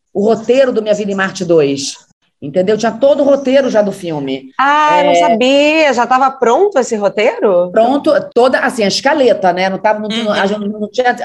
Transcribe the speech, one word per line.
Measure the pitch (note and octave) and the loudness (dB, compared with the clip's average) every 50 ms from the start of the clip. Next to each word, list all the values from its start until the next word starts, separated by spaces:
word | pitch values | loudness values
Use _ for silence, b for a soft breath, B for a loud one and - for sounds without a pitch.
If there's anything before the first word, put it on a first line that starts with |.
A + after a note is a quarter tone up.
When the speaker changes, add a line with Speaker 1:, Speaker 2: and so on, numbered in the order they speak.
| _ _ _ | _ _ _
Speaker 1:
o | F#3 G3+ | -2 0
roteiro | A3+ A3 G#3 - A#3 B3 C4+ C4+ B3+ | 0 0 0 0 0 2 2 2 2
do | G#3 A3 | 0 -2
Minha | G#3+ G#3+ G#3 | 0 0 -2
Vida | - G#3+ G3 | -2 -2 -4
em | G3 | -4
Marte | F#3+ F#3+ F#3+ F#3+ - F#3 | -2 -4 -4 -4 -6 -2
dois, | E3 E3+ D#3+ C#3+ C#3 C#3 C#3 C#3 - - - _ _ _ _ _ _ _ _ | 2 2 2 2 2 -2 -4 -6 -10 -12 -14 _ _ _ _ _ _ _ _
entendeu? | B2+ D3 D3 F3+ F#3 G#3 G#3+ | -14 -6 -4 -2 0 0 0
Tinha | G#3+ A3+ A3+ A3 | 0 -2 -4 -2
todo | - C#4 C#4 D4 D4 | 0 2 2 2 2
o | C#4 | 2
roteiro | C#4 C#4 C4+ C4+ B3+ C4 C#4 B3+ A#3+ | 2 0 0 0 2 2 2 2 2
já | G3 G#3+ G#3 | 0 0 0
do | G3 | 0
filme. | - - F3 E3+ D#3 D3 C#3 C3+ C3+ C3 C3 C4 - - | -4 -8 -8 -8 -6 -6 -6 -6 -6 -8 -8 -10 -4 -2
Speaker 2:
Ah, | C4 C#4+ D4 D4+ D4+ D4+ D4+ D4 | 0 2 2 2 2 2 2 2
eu | C#4+ | 2
não | D4 | 2
Speaker 1:
É. | F4 | 2
Speaker 2:
sabia, | E3+ F3 A3+ A3+ G#3+ B3 C4 C#4 C#4+ D4 D4+ D#4 D#4+ D#4 C#4+ A#3 | 2 2 2 2 2 2 2 4 4 2 2 2 2 2 2 2
já | A#3 A#3+ | 0 0
tava | A#3 B3+ C4 C4+ B3+ | 0 0 2 2 0
pronto | C4 - A#3+ A3+ A#3+ D#4+ G4 G#4 G4 C4 | 0 0 0 2 2 2 2 2 0 -2
esse | A#3 - A3+ | -2 -2 -4
roteiro? | G#3 G3+ F#3+ - G#3+ G#3 C4+ A#4 A#4 D4 G#3+ F3+ F3 F3+ F3+ | -2 -2 -2 -2 0 0 0 0 0 0 0 2 0 0 0
Speaker 1:
Pronto, | F3+ A3 A3+ B3 C#4 C#4+ - D#4+ C#4+ F#3+ - - - | 0 0 2 2 0 0 0 0 0 0 -2 -2 0
toda, | A#3 B3 C4 C4+ D4 | 2 2 2 2 0
assim, | C#4 B3 C4 A3+ G3+ | -2 -2 -2 -2 -2
a | |
escaleta, | F#3+ - - - C4+ D#4 D4+ C4 A#3 F#3+ - F#3+ F3+ F3 | -2 -2 0 0 0 0 2 2 2 2 2 2 0 0
né? | F#3 F#3 F#3+ | 0 -2 -2
Não | F#3+ | -2
tava, | F3 - G#3+ G#3+ G#3+ | -2 -2 -2 -2 -2
não, | G#3+ G#3 | -4 -6
Speaker 3:
Uhum. | A3 A#3 A3+ G#3 | -6 -4 -4 -2
Speaker 1:
a | F#3 D#3 G3 | -2 0 -2
gente | F#3+ G#3 G#3+ G3+ | -2 -2 -4 -6
não | G3+ G#3+ G#3+ G#3 G3+ | -6 -6 -6 -8 -6
tinha, | - B3+ B3 B3 A#3+ - | -4 -2 0 0 -2 -2